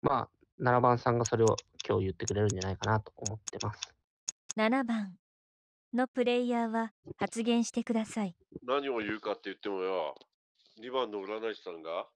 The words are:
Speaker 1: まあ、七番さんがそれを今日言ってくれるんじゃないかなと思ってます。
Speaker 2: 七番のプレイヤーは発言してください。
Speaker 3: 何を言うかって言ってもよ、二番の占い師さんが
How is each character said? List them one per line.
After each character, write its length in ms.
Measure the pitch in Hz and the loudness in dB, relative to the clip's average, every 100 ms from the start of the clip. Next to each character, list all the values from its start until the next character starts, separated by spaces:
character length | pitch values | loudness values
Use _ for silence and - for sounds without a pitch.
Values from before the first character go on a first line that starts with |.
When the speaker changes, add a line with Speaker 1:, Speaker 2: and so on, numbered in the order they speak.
Speaker 1:
ま 200 | - 135 | 2 0
あ、 60 | 113 _ _ _ | 0 _ _ _
七 220 | 127 123 | 2 6
番 180 | 123 120 | 6 4
さ 140 | 123 | 4
ん 60 | 117 | 2
が 60 | |
そ 120 | 117 117 | 2 4
れ 80 | |
を 120 | 113 101 - _ - | 4 4 -4 _ -2
今 120 | 101 | 0
日 60 | |
言 80 | 95 | 0
っ 20 | |
て 120 | 92 - | -2 -4
く 80 | |
れ 60 | 101 | 0
る 60 | 104 | 0
ん 20 | |
じ 100 | 95 | 0
ゃ 20 | |
な 100 | 95 | -4
い 40 | 92 | -2
か 140 | 104 | 0
な 100 | 110 | 0
と 120 | - - | -2 -10
思 200 | - 107 | -8 -8
っ 20 | |
て 260 | - 101 | -10 -8
ま 100 | 104 | -8
す。 60 | 107 - _ _ _ - - _ - | -8 -14 _ _ _ -14 -14 _ 0
Speaker 2:
七 260 | 220 254 | 2 2
番 300 | 247 226 202 175 _ _ _ _ _ _ _ | 0 -2 -4 -10 _ _ _ _ _ _ _
の 140 | 233 254 | -2 0
プ 180 | - | 2
レ 160 | 240 247 | 2 2
イ 80 | 247 | 2
ヤ 200 | 240 226 | 0 0
ー 20 | |
は 220 | 226 226 _ - - | 0 -4 _ -18 -6
発 240 | 202 - | -4 -2
言 220 | 233 233 | 2 4
し 80 | 233 | 2
て 120 | - | -2
く 80 | 226 | 0
だ 140 | 226 220 | 0 0
さ 180 | - | -4
い。 100 | 202 - _ - - | -4 -6 _ -14 -2
Speaker 3:
何 220 | 135 139 | 0 2
を 100 | 120 | -2
言 180 | 104 107 | 0 -2
う 40 | |
か 120 | 107 | -2
っ 20 | |
て 80 | 101 101 | -4 -6
言 80 | |
っ 20 | 92 | -8
て 120 | 104 | -4
も 140 | 98 | -2
よ、 320 | 92 92 76 - - _ _ _ _ - | 0 0 -2 -6 -18 _ _ _ _ -16
二 100 | 117 | -6
番 200 | 131 120 | -2 -2
の 100 | 104 | -4
占 300 | 95 110 113 | -4 -4 -4
い 20 | |
師 80 | 104 | -6
さ 80 | - | -10
ん 120 | 85 | -12
が 240 | 80 87 113 | -6 -6 -6